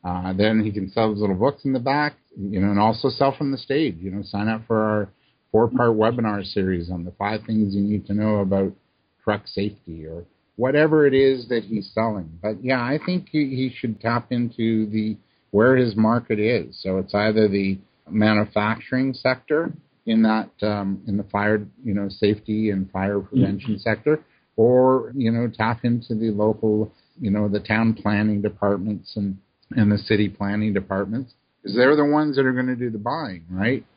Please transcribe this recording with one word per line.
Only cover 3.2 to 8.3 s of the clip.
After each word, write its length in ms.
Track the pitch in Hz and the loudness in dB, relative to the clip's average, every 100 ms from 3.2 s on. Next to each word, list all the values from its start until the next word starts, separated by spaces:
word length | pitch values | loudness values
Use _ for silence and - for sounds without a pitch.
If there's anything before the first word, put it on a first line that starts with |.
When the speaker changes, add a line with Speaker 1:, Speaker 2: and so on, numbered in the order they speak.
| 139 | 0
Speaker 1:
from 160 | 131 143 | 0 -4
the 60 | 135 | -4
stage, 400 | - 139 151 85 | -2 -2 -2 -4
you 100 | 95 | -8
know, 100 | 98 | -8
sign 260 | 101 101 107 | -8 -4 -2
up 120 | 110 110 | -4 -2
for 120 | 110 | 0
our 260 | 107 107 98 _ _ _ _ | 2 0 -2 _ _ _ _
four-part 420 | 110 117 123 120 | 2 4 4 4
webinar 520 | 110 110 123 113 101 | 4 2 2 -2 -2
series 460 | 95 - 95 90 85 | -4 -2 0 -2 -4
on 140 | 90 87 | -8 -10
the 40 | |
five 280 | - 101 110 110 | -6 -4 -4 -2
things 280 | 110 104 | 0 0
you 60 | 101 | 0
need 240 | 101 104 92 | 0 -2 -2
to 60 | |
know 280 | 101 107 | -2 0